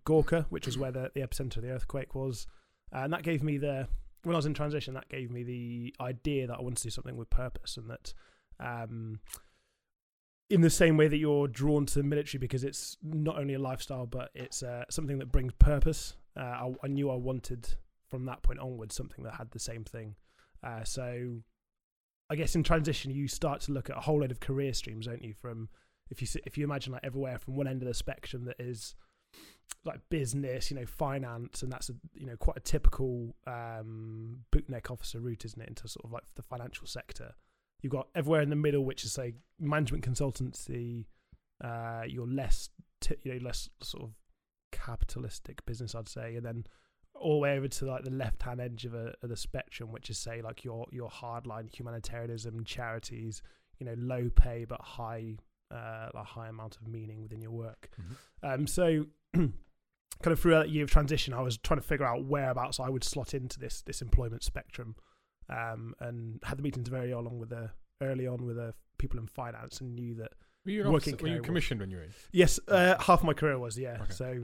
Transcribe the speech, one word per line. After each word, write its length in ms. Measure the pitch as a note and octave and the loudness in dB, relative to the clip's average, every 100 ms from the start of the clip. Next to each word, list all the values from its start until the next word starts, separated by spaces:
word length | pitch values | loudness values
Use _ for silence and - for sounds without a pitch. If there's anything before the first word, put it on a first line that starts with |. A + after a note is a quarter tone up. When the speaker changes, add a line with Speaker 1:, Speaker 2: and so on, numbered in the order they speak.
| - | 6
Speaker 1:
Gorkha, 400 | D#3 - E3 - | 6 8 4 2
which 200 | E3 C3+ | -2 -2
is 80 | A#2+ | -2
where 140 | C3 | -2
the, 180 | B2+ C3 | -4 -6
the 60 | C#3 | -4
epicenter 380 | B2+ - C3 - | -4 -2 -2 -2
of 60 | |
the 80 | B2 | -4
earthquake 440 | B2+ - C#3 C3 C3 | -2 -2 -2 -4 -4
was. 320 | C3+ A#2+ - - _ _ - C3 | -2 -4 -8 -12 _ _ -10 -4
Uh, 40 | |
and 120 | C#3 | -2
that 120 | - | 0
gave 200 | D#3+ D3+ | 2 2
me 140 | D3+ C#3+ | 2 0
the, 320 | C#3+ C3+ B2+ - - - | 0 -2 0 -2 -2 -6
when 120 | E3 E3+ | 0 2
I 20 | |
was 80 | D3 | 2
in 80 | |
transition, 400 | C#3+ D3 D3+ C3 | 0 -2 -2 -4
that 160 | C3 - | -8 -8
gave 220 | C3+ A#2+ | -8 -6
me 120 | A#2+ | -6
the 500 | A#2+ B2 A#2+ A#2+ A#2+ - | -6 -6 -6 -6 -8 -6
idea 480 | B2+ A#2+ D3+ C#3 B2 | -6 -4 0 0 0
that 100 | A#2+ | -4
I 20 | |
wanted 160 | B2+ A#2+ | -6 -4
to 60 | |
do 60 | A2+ | -4
something 260 | - B2+ A#2+ | -4 -6 -8
with 120 | A2+ | 4
purpose, 460 | B2 B2+ - - B2+ | 4 4 -6 -8 -8
and 140 | A2 | -10
that, 240 | - - - - _ _ - | -10 -10 -12 -14 _ _ -10
um, 600 | B2 A#2+ A#2 A2+ A2 A2 - - - _ _ _ _ _ _ _ _ _ - | -6 -6 -6 -6 -8 -10 -12 -16 -16 _ _ _ _ _ _ _ _ _ 4
in 120 | G3 | 8
the 80 | E3 | 8
same 280 | - E3 D#3 | 8 8 8
way 100 | D3+ | 8
that 100 | D3+ | 6
you're 300 | D3+ C#3+ C#3+ | 4 4 2
drawn 380 | A#2 C#3+ D3 C#3 | 2 2 4 4
to 100 | D3 | 2
the 80 | |
military 340 | C#3+ D3 D3 C3+ | 2 0 -2 -4
because 240 | B2 C3 | -4 -2
it's 340 | C3+ - - - | -4 -6 -10 -10
not 360 | D#3 D#3 D3+ D3 | -6 -2 0 -2
only 140 | C#3 | -2
a 60 | C3+ | -2
lifestyle, 460 | C3+ C3 - C3 A#2+ | -2 -4 -6 -8 -6
but 260 | B2 C3 - | -6 -8 -10
it's, 280 | B2 - | -10 -8
uh, 200 | B2 A#2+ B2 | -8 -8 -6
something 280 | - C#3 C3+ | -4 -2 -2
that 120 | B2+ | 4
brings 220 | - B2+ - | 4 8 10
purpose, 560 | C#3+ C#3+ D#3+ D3+ - - - - | 10 10 6 4 -4 -12 -14 -10
uh, 40 | |
I, 300 | B2 A#2+ B2+ B2+ | -6 -4 -4 -4
I 40 | C#3 | -2
knew 220 | C#3 C#3 | 0 0
I 60 | B2+ | 0
wanted 600 | B2 B2+ - B2 - - - _ _ | -2 -2 -4 -2 2 2 2 _ _
from 160 | C3 C3 | -6 -6
that 180 | - | 4
point 160 | - - | 4 4
onwards 340 | C3 A#2+ A2 - | -2 -8 -8 -8
something 280 | B2+ - | -8 -10
that 120 | A#2+ G2+ | -10 -10
had 160 | A2+ | -10
the 80 | A2 | -8
same 260 | - A#2 G#2+ | -8 -8 -10
thing. 300 | A#2 A2 G#2 _ _ _ - | -12 -12 -14 _ _ _ -14
Uh, 220 | A#2+ A2+ | -10 -6
so 540 | A2 C3+ B2 B2 B2 A#2 - _ _ _ _ _ _ _ - | -6 -4 -6 -6 -6 -8 -12 _ _ _ _ _ _ _ -6
I 60 | D3+ | -2
guess 200 | D#3 E3 | 2 2
in 80 | |
transition, 480 | D3+ E3 D#3 - C3+ | 4 4 4 -2 -4
you 180 | C#3 C#3 | -4 -4
start 320 | - D#3 C#3 | 0 0 0
to 100 | - | -2
look 180 | C3+ - | -4 -4
at 60 | C3 | -4
a 40 | |
whole 180 | D#3 D3+ | 2 4
load 120 | C3 | 2
of 100 | A#2+ | -2
career 320 | - C3+ C#3 | -2 0 0
streams, 320 | A#2+ - A2 A#2 | -2 -4 -8 -8
don't 160 | A#2+ | -8
you? 100 | A#2 | -10
From, 360 | G#2 B2 A2+ A2+ - _ _ - | -12 -10 -8 -10 -12 _ _ -12
if 120 | - | -6
you 40 | B2 | -4
s-, 100 | - - | -4 -6
if 120 | C#3+ | -4
you 80 | D3 | -2
imagine, 260 | C3+ B2+ | -2 -6
like, 140 | B2 C3+ | -8 -6
everywhere 340 | C3+ C3 A#2+ | -4 -4 -6
from 160 | - C3+ | -4 -2
one 120 | C3+ | 0
end 140 | C3 | 0
of 60 | B2+ | -2
the 60 | |
spectrum 500 | A#2 - C3 - B2 B2 | -2 -4 -6 -8 -8 -8
that 140 | B2 | -8
is, 360 | B2 A2+ - - - _ _ - - - - - E3 | -8 -8 -10 -16 -20 _ _ -20 -20 -18 -14 -12 -10
like, 160 | - - | -12 -2
business, 600 | D#3+ A#2+ C#3 C3+ B2+ - | -2 0 -2 -2 0 -2
you 60 | C#3 | -2
know, 100 | A#2+ | -6
finance, 800 | - C#3+ C#3 B2 A#2 A#2+ - | -2 -2 -2 -4 -8 -8 -6
and 80 | C3 | -6
that's 180 | B2 - | -6 -8
a, 40 | A#2+ - | -10 -14
you 120 | - B2+ | -14 -12
know, 100 | A#2 | 0
quite 220 | - - | 2 2
a 40 | |
typical, 720 | - D3+ - - C3 A#2+ A#2 - B2+ | 2 8 8 8 0 -2 -6 -10 -10
um, 920 | A#2+ A#2 A2+ A2 A2 A2 A2 A2+ B2 - | -8 -6 -8 -10 -10 -10 -10 -10 -12 4
bootneck 400 | C#3 - A#2+ - | 4 4 -8 -8
officer 300 | A#2+ - A#2 | -8 -8 -6
route, 240 | A#2+ A2+ A2+ | -6 -8 -10
isn't 160 | A2+ | -12
it, 80 | A#2 | -12
into 180 | A2+ G#2+ | -10 -10
sort 160 | - | -10
of, 80 | A2+ | -10
like, 120 | A#2 - - | -12 -12 -16
the 80 | |
financial 420 | - B2 A#2+ - - | -12 -10 -10 -12 -10
sector. 480 | - - - - - _ _ _ _ | -10 -10 -12 -14 -16 _ _ _ _
You've 120 | C3+ | -4
got 160 | C3+ - | -2 -2
everywhere 280 | F3 D3 D#3 | -2 4 4
in 80 | D3 | 4
the 60 | D3 | 4
middle, 260 | D3+ C#3+ C3 | 4 4 2
which 180 | - G#2 | -2 -4
is, 80 | |
say, 200 | - B2 A#2 _ - | -4 -6 -8 _ -6
management 440 | D3 D3+ B2 - A#2+ | 0 2 2 0 0
consultancy, 1000 | B2 C#3 - B2+ - - B2 A#2+ A#2 G#2+ - _ - _ - | 0 0 0 -4 -6 -8 -6 -6 -8 -10 -16 _ -20 _ -12
uh, 400 | B2 A#2 A#2 A2+ A#2 | -8 -6 -6 -6 -6
your 220 | B2 A#2+ | -6 -2
less, 420 | C3+ B2+ - - - - - | 2 6 4 2 -16 -20 0
t-, 160 | - - | 2 2
you 100 | C3 | -2
know, 60 | B2+ | -6
less 260 | B2 - - - | -4 -6 -6 -12
sort 220 | - - | -12 -10
of 80 | A2+ - _ _ _ _ _ | -12 -16 _ _ _ _ _
capitalistic 920 | - A#2+ A#2 - B2+ A#2 - - - - | -6 -4 0 0 0 -6 -8 -12 -12 -8
business, 300 | A2+ A2+ A2+ | -8 -6 -8
I'd 140 | G#2+ | -10
say, 260 | A#2+ A#2 A#2 | -10 -8 -8
and 100 | A#2 | -8
then 220 | A#2 - - _ _ _ - | -8 -10 -14 _ _ _ -4
all 120 | E3 D3+ | 2 4
the 40 | |
way 180 | C#3+ C#3 | 4 2
over 100 | C3+ | -2
to, 180 | - C3+ | -4 -4
like, 180 | B2+ | -4
the 60 | C3 | -6
left-hand 480 | C3 A2+ - B2+ B2 | -2 0 0 -2 -4
edge 260 | B2 A2+ A#2+ | -6 -8 -8
of 80 | |
a, 200 | A#2 A2+ - | -8 -8 -8
of 60 | A#2+ | -8
the 80 | A2+ | -6
spectrum, 540 | - C3 - - A2+ | -6 -6 -8 -10 -12
which 180 | A2 - | -10 -8
is, 80 | G#2+ | -8
say, 240 | A#2+ A#2 | -8 -8
like, 220 | A2+ - | -10 -10
your, 220 | B2+ A2+ A#2+ | -8 -8 -8
your 180 | B2+ A2+ | -10 -10
hardline 640 | - A#2+ A#2 A#2+ A2 A2 | -10 -10 -8 -8 -10 -10
humanitarianism, 920 | - A#2+ A#2 - A#2+ A#2 A2+ A#2 A2+ A2+ | -10 -10 -6 -6 -4 -6 -6 -6 -8 -8
charities, 760 | - A#2 A2+ - A2+ A2 G#2 - _ _ - | -6 -6 -6 -8 -8 -8 -8 -12 _ _ -12
you 60 | B2+ | -8
know, 100 | A#2 | -4
low 320 | B2 B2 B2 - | -4 0 8 10
pay 300 | B2 A#2 A2+ | 10 8 -8
but 160 | A#2+ | -10
high, 560 | - - A2+ A2+ A2+ A2 - _ - | -10 -10 -8 -6 -8 -10 -14 _ -16
uh, 360 | A#2+ A2+ A2+ A2+ | -12 -10 -10 -10
like, 120 | - G#2 | -12 -12
high 220 | A#2 A2+ | -10 -10
amount 280 | A2 A2 - | -10 -12 -12
of 100 | A2+ | -10
meaning 340 | A2+ G#2+ A2 | -8 -10 -12
within 200 | G#2+ A2 | -12 -12
your 100 | A2+ | -10
work. 380 | A#2 A2+ G#2+ - - | -8 -10 -12 -16 -14
Speaker 2:
Mm-hmm. 500 | F2 B2+ - - C#3+ | -12 -12 -18 -10 -2
Speaker 1:
Um, 140 | C3 D3+ | 0 2
so 380 | - E3+ D#3 D3+ _ | 4 4 4 0 _
<clears throat> 140 | _ | _
kind 200 | F3 C#3+ - - _ _ _ - - E3 | 4 4 2 -10 _ _ _ -18 -2 2
of 140 | D#3+ | 6
throughout 240 | E3+ D#3+ | 8 8
that 60 | D#3 | 6
year 140 | D3+ | 2
of 80 | C#3+ | 8
transition, 420 | D#3 C#3 D3 - | 8 8 2 0
I 80 | B2 | -2
was 160 | B2+ A2 | -2 -2
trying 220 | - D3 | 2 2
to 60 | - | 2
figure 180 | C#3+ B2+ | 2 2
out 200 | B2+ C3+ | 0 0
whereabouts 540 | C#3+ C3 B2 B2+ - | 0 0 0 -2 -2
I 100 | B2+ | -2
would 140 | C3 | 0
slot 300 | - C3+ - | 0 -2 -4
into 260 | C#3 B2+ C3 | -4 -6 -8
this, 220 | B2 - | -8 -8
this 180 | - - | -8 -8
employment 420 | A#2 - A#2 A#2 | 4 4 4 -4
spectrum, 520 | - C3+ - - A2+ A2+ _ _ _ _ - | -4 -6 -8 -12 -12 -12 _ _ _ _ -10
um, 460 | B2 A#2 A2+ A2+ - | -6 -6 -6 -10 -10
and 400 | B2 A#2+ A#2 A2+ | -8 -8 -8 -8
had 140 | - C3+ | -6 -4
the 60 | |
meetings 260 | D3 B2+ A#2+ | -2 -2 -4
very 220 | C3 B2 | -4 -4
along 280 | A#2+ A#2+ A#2+ | -4 -6 -8
with 100 | A2+ | -8
the, 200 | A#2 A2+ - - - | -8 -8 -10 -14 -6
early 240 | C3+ B2+ B2+ | -4 -2 -2
on 180 | B2 A#2+ | -4 -4
with 100 | A#2 | -6
the 180 | A2+ - - - | -6 -10 -8 -2
people 220 | - A2 | 0 0
in 80 | A2+ | -4
finance 520 | - A#2+ A2 A#2+ - | -8 -10 -10 -12 -10
and 120 | B2+ A#2+ | -10 -8
knew 200 | A#2+ A2+ | -6 -8
that 160 | A2 - - _ F#3+ | -10 -14 -20 _ -4
Speaker 2:
Were 60 | |
you 100 | G#3 G3 | 0 4
an 60 | |
Speaker 1:
working 220 | D#3 D3+ | 4 4
Speaker 2:
officer, 100 | B2 | -2
were 40 | D#3+ | -2
you 40 | E3 | -2
Speaker 1:
career 60 | |
was 40 | B2 | 0
Speaker 2:
commissioned 340 | E3+ - A2+ | 2 2 0
when 100 | F#2+ | -6
you 60 | F#2 | -8
were 60 | |
in? 100 | D#2 - - | -12 -18 2
Speaker 1:
Yes, 280 | F3 E3+ - - | 8 8 8 6
uh, 280 | F#3+ F3+ F#3 | 8 8 8
half 240 | - E3+ | 8 8
my 100 | E3 | 8
career 240 | D3 D#3 C3 | 4 2 2
was, 180 | A#2+ A2 | -4 -6
yeah. 200 | B2 A2+ | -6 -2
Speaker 2:
Okay. 100 | G#2+ | -2
Speaker 1:
So 240 | - B2+ B2 | -2 -4 -4